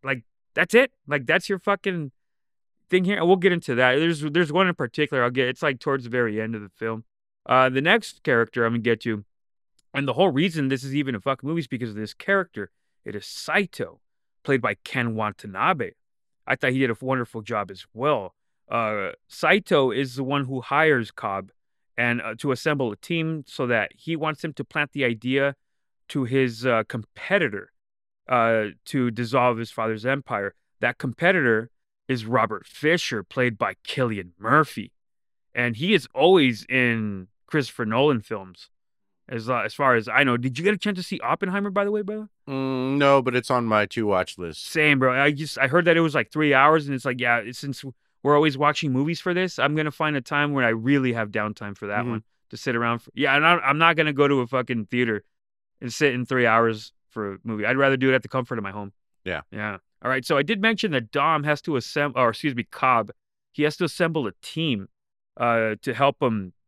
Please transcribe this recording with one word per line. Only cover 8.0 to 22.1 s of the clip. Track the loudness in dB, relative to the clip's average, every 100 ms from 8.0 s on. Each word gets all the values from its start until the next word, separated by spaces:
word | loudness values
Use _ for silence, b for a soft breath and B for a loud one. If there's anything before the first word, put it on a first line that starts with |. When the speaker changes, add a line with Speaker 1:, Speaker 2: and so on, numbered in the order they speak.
| 0 -8
Speaker 1:
character | 0 2 2 0 0
I'm |
gonna | 2
get | 0 0
to, | -2 -6 -8 _ _ _ _ _ _
and | -4 -2
the |
whole | 2 2
reason | 4 0 0 -2
this | -2
is | -2 -4
even | -2 -4
a |
fucking | -4 -4 -4
movie | -6
is | -4
because | -6 -6
of | -6
this | -10
character. | -8 -2 0 -2 -8 -12 _ _ _
It | -12 -12
is | -12
Saito, | -12 -4 -2 -2 -6 -10 -10 _ _ _ _
played | -2 0
by | 0 -4
Ken | -6 -4 -2
Watanabe. | -2 -4 -4 -10 -2 0 0 -4 -10 _ _ _ _ -6
I | -2
thought | 0
he | 0
did | 0
a | -2
wonderful | -2 -4 -4 -10
job | -6 -6 -6
as | -10 -18
well. | -6 -2 -2 -4 -14 _ _ _
Uh, | -4 -2 -2 -6 -8 _
Saito | -2 2 2 4 2 2
is | 0 -4 -6
the |
one | -4 -2 -4
who | -8
hires | -2 2 2 2 -2
Cobb | -8 -6 -6 -8 _ _ _ _ -4
and, | -2